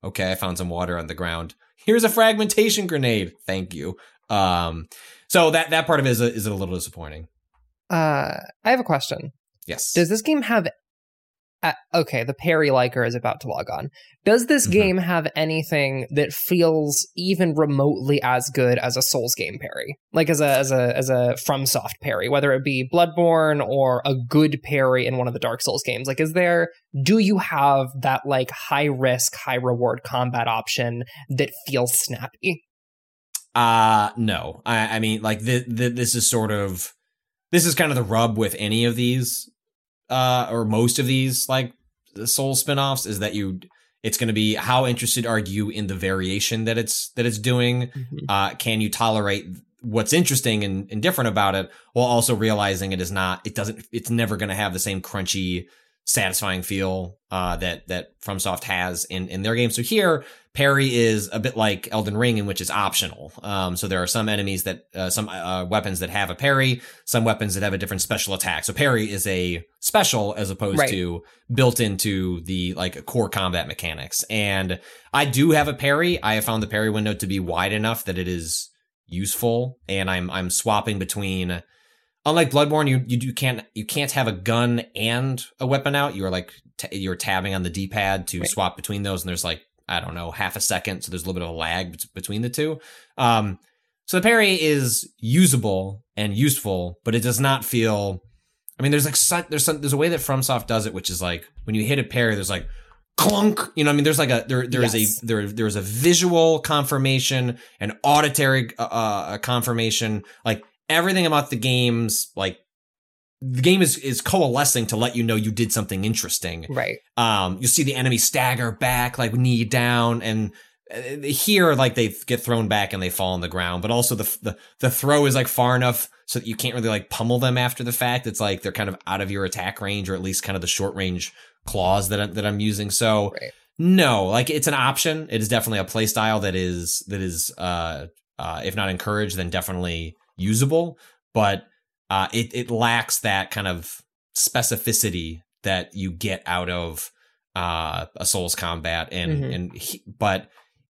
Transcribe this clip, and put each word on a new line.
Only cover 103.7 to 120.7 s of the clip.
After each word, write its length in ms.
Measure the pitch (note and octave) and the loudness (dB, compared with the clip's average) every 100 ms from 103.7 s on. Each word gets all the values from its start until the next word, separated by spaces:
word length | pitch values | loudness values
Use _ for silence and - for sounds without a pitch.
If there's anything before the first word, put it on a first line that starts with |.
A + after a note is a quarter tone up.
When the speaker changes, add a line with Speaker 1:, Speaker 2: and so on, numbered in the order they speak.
Speaker 1:
you 80 | - | 0
know 40 | D3 | 2
what 60 | |
I 20 | D3 | 4
mean? 80 | |
There's, 140 | D3 D3 | 4 2
like, 120 | C#3 | 2
a, 140 | A#2+ A2 | 2 0
there, 200 | B2+ B2 | -2 0
there 160 | B2 | 2
is 120 | A#2+ | 2
Speaker 2:
Yes. 280 | A2+ G#2 - | 2 0 -2
Speaker 1:
a, 40 | A2+ | -2
there, 200 | A2 G2+ | -2 -2
there 200 | G#2+ G#2+ | -2 -2
is 100 | G2+ | -2
a 40 | |
visual 800 | F#2+ A2+ D#3+ F3 F3+ E3+ E3 D#3 | -4 0 4 4 4 6 6 4
confirmation, 960 | D#3+ D3 C#3 C#3+ C3+ C3 B2+ C3 B2 A#2+ - _ | 2 0 2 2 2 2 2 0 0 -4 -12 _
an 180 | G#2 - | -6 -2
auditory, 640 | C#3 D3 D3+ C3+ C3+ C3 A#2+ - | 4 6 4 2 2 2 0 -6
uh, 40 | |
uh, 560 | A#2+ A#2 A2 G2+ D2+ G#2 | -4 -2 -2 -2 -4 -6
confirmation, 840 | - B2 A#2+ A#2 A2+ - A2+ G#2+ - - | -2 -2 0 0 0 0 -2 -4 -6 -6
like, 180 | A#2 A2+ - _ - | -4 -4 -6 _ 0
everything 340 | D#3+ F3+ F#3+ E3 | 0 2 2 2
about 220 | D3+ C#3+ | 2 0
the 60 | A#2+ | -2
game's, 720 | B2+ B2+ B2 A#2 A2+ G#2+ - - | 0 2 2 2 0 -2 -4 -4
like, 220 | F#2+ - _ _ _ _ _ _ _ _ | -4 -4 _ _ _ _ _ _ _ _
the 200 | C3 B2+ | -6 2
game 200 | D3 F#3+ | 4 6
is, 160 | F3 - | 4 2
is 220 | C3+ B2 | -4 -4
coalescing 640 | - D3 C#3+ B2 C#3+ B2 A2 | 0 2 2 2 2 0 0
to 100 | A2 | 0
let 180 | B2 | 0
you 80 | A#2+ | 0
know 140 | A#2 A2 | 0 0
you 160 | G#2+ | 0
did 200 | G#2+ A2+ | 0 0
something 320 | A2+ F#2+ F#2+ | 0 -4 -2
interesting. 640 | G#2+ A2+ - - F2 E2 D#2+ | -2 -2 -2 -4 -6 -8 -6
Speaker 2:
Right. 260 | B2+ - A#2 _ - | -4 -4 -6 _ 0
Speaker 1:
Um, 420 | A#2 G#2 F#2 F#2+ | 2 2 0 -2
you 80 | A#2+ | 0
see 140 | - | 2
the 100 | C#3 | 0
enemy 240 | B2+ B2+ A#2+ | 0 0 2
stagger 540 | - C3+ B2+ B2 A#2 | 2 2 0 0 -2
back, 460 | A2 B2 B2 B2 B2 | -2 0 0 0 -2
like, 160 | A#2 | -2
knee 300 | A#2 B2+ A#2 | 2 2 2
down, 580 | A2 B2+ A#2+ A#2+ A#2 A#2 | 2 2 2 2 2 0
and, 300 | A2 A2 G#2 - - | -2 -2 -2 -6 -20